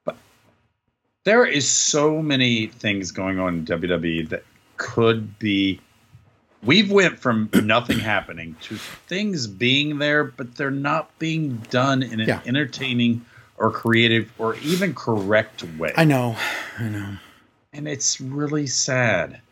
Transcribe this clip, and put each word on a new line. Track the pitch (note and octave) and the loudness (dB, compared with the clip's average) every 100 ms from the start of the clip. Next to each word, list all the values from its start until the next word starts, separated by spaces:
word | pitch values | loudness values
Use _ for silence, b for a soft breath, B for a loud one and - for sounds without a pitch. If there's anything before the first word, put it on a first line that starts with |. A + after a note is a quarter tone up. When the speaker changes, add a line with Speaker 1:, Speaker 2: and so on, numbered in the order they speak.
Speaker 1:
But | - - _ _ _ _ _ _ _ _ _ _ | -8 -10 _ _ _ _ _ _ _ _ _ _
there | - A3+ A#3+ | 2 4 4
is | D3 B2 | 2 2
so | - - D3+ D3 D#3 | 0 2 2 2 2
many | D#3 C3+ B2 A#2 A2 | 0 2 4 2 -2
things | - A2 G2 F#2 | -4 -4 -2 -4
going | - F#2+ F#2+ | -4 -4 0
on | F#2 E2+ | 0 -2
in | D#2+ | -2
W | E2+ F2 | -2 0
W | F2 E2+ E2 | 0 0 -2
E | D#2+ | -4
that | F2 _ _ _ - | -8 _ _ _ -12
could | - - A2+ A2+ G#2+ G2+ | -6 2 4 2 -2 -4
be. | G#2+ G2+ G2 F2+ _ _ _ - _ _ _ _ | 0 2 2 0 _ _ _ -20 _ _ _ _
We've | - F3+ G3 | 2 4 6
went | G3+ F3+ - | 4 4 2
from | C3 A2 G#2+ | 0 0 2
<clears throat> | - | 2
nothing | G#2+ A2+ A#2+ A#2 | 4 0 2 -2
happening | A2 G2+ - E2+ E2 D#2+ | 0 -2 -4 -12 -12 -14
to | - A2 | -14 -12
things | - - _ F3+ G#3+ F3+ A#2 | -12 -18 _ -4 -4 -4 -6
being | F#2+ B2 C#3 D3 D3 | -2 2 2 0 -2
there, | D3 D3 D3 | 0 0 0
but | - B2+ - | -6 -14 -6
they're | C#3+ | -4
not | C#3 C#3+ D#3+ - _ | -2 -2 -2 -4 _
being | D#3+ D#3+ D#3 A#2 G#2+ | -4 -2 -2 -4 -2
done | B2+ C3 C3+ | 0 2 2
in | B2+ A2 | 0 -2
an | A2 | -2
Speaker 2:
Yeah. | G2+ - | -2 -2
Speaker 1:
entertaining | C3 C#3+ - C3+ B2 A#2+ A#2 B B B - | -2 -2 -4 -4 2 2 2 B B B -2
or | G#2+ | -2
creative | - A#2+ A2+ A#2 A2+ A2 - | 0 2 4 4 4 0 -4
or | A2 A2 | -4 -4
even | D3 F3+ F#3+ | -2 0 -2
correct | B2+ - A2 F#2+ G#2+ - - E2+ D#2+ | -2 -2 -2 2 2 2 -8 -12 -6
way. | E2 - | -4 4
Speaker 2:
I | |
know. | D#3+ C3+ B2 A2+ B B B B | 4 4 0 -4 B B B B
I | |
know. | A2+ G#2 G2+ G2 B B B _ _ | -6 -6 -8 -12 B B B _ _
Speaker 1:
And | C#3+ D3+ | -12 -10
it's | C3+ - - | -4 -4 -4
really | C3+ C#3 D3 D3+ C#3 | -6 -6 -2 -2 -2
sad. | - - B2+ A#2+ F#2 D#2 - _ | -2 -2 0 2 2 -2 -8 _